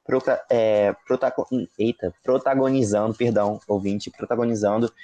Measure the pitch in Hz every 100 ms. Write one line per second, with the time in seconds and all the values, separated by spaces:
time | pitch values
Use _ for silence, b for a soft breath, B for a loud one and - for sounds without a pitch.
0 | - 131 135 123 - 120 110 104 101 98
1 | - 127 127 - - 127 98 - 110 120
2 | 90 - - 131 135 135 135 135 110 104
3 | 110 110 120 104 104 107 - 104 98 104
4 | - - 107 117 117 113 101 107 117 B